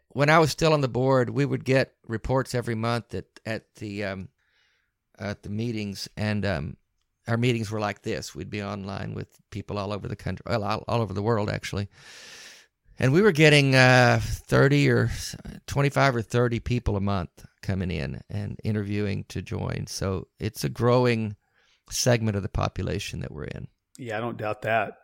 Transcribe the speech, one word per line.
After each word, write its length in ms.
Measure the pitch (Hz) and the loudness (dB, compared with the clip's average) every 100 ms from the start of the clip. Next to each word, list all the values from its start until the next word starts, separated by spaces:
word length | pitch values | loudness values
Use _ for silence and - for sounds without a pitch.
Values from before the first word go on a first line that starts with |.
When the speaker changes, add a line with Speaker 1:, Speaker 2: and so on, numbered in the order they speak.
| _ | _
Speaker 1:
when 200 | 120 143 | 0 4
I 100 | 160 | 6
was 100 | 156 | 4
still 240 | - 160 | 2 2
on 80 | 156 | 4
the 60 | 131 | 2
board, 420 | 113 131 131 117 | 0 2 4 2
we 160 | 113 139 | 0 0
would 200 | 131 - | -2 0
get 280 | 131 - _ - | 2 0 _ -8
reports 480 | 113 - 131 127 123 | -6 -2 -2 0 -4
every 200 | 117 113 | -4 -2
month 380 | 113 117 - | -2 -2 -4
at, 120 | 98 - - - | -10 -10 -12 -8
at 300 | 110 - - | -8 -10 -14
the, 280 | 107 101 | -10 -6
um, 260 | 101 95 90 _ _ _ _ _ _ _ _ - | -6 -6 -12 _ _ _ _ _ _ _ _ -12
at 240 | 101 104 | -10 -8
the 60 | - | -8
meetings, 600 | 104 120 110 101 95 - - | -6 -4 -4 -6 -8 -10 -4
and, 260 | 107 104 | -2 -2
um, 340 | 98 82 78 - _ _ _ _ - | -2 -2 -4 -10 _ _ _ _ -4
our 100 | 117 | 0
meetings 320 | 123 117 104 | 0 -2 -4
were 100 | 110 | -4
like 220 | 104 98 | -4 -6
this. 320 | 113 76 - | -6 -6 -8
We'd 160 | 73 98 | -12 -10
be 140 | 104 | -8
online 500 | 101 101 98 98 104 | -8 -8 -8 -8 -8
with 140 | 101 101 _ _ | -10 -12 _ _
people 260 | 101 - 101 | -12 -8 -6
all 160 | 98 | -6
over 140 | 101 92 | -6 -8
the 80 | 98 | -8
country, 280 | - 92 - | -8 -8 -4
all, 160 | 113 | -2
all, 200 | 101 107 - | -2 -4 -2
all 140 | 117 | -2
over 120 | 107 | -2
the 80 | 98 | -2
world, 300 | 104 113 104 | 0 0 -2
actually. 360 | 104 - 98 101 _ - - - - - - _ _ _ - | -4 -4 -6 -6 _ -20 -20 -20 -20 -20 -20 _ _ _ -2
And 120 | 127 | 2
we 100 | 156 | 6
were 100 | 214 | 6
getting, 420 | 151 156 147 139 | 8 8 8 8
uh, 460 | 131 127 127 123 117 | 8 8 8 6 4
thirty 640 | - - - 131 139 143 139 | 0 -6 0 4 6 4 4
or 200 | 117 120 - - - - - - | 4 2 -2 -10 -12 -14 -14 -6
twenty-five 500 | 135 139 135 135 120 | 0 0 4 4 2
or 60 | |
thirty 380 | 107 120 123 117 | 0 2 2 0
people 360 | - 123 117 101 | -2 -2 0 0
a 60 | |
month 440 | 101 98 82 _ - _ | 0 -2 -4 _ -20 _
coming 260 | - 95 90 | -4 -2 -2
in 320 | 85 69 - - | -4 -4 -8 -10
and 300 | 104 104 - | -8 -8 -6
interviewing 600 | - 107 101 101 104 101 101 | -4 -2 -2 -2 -2 -4 -6
to 120 | 95 | -10
join. 460 | 92 95 95 82 - | -8 -6 -4 -6 -6
So 400 | - 95 92 - - | -6 -4 -4 -6 -8
it's 240 | 110 - | -8 -4
a 60 | 139 | -6
growing 640 | 123 120 123 123 117 107 107 _ _ _ _ - | 0 2 4 4 2 -2 -8 _ _ _ _ -10
segment 480 | - 127 120 110 101 | -2 2 2 2 -2
of 60 | |
the 60 | 95 | -2
population 720 | - 98 - 92 85 - - | -2 -2 -2 -4 -4 -6 -8
that 100 | - | -10
we're 140 | - - | -10 -10
in. 220 | - - _ _ - | -10 -14 _ _ -16
Speaker 2:
Yeah, 200 | 120 107 | -8 -6
I 40 | |
don't 160 | 120 113 | -6 -4
doubt 260 | 107 107 | -6 -4
that. 340 | 110 113 101 - | 0 0 0 -6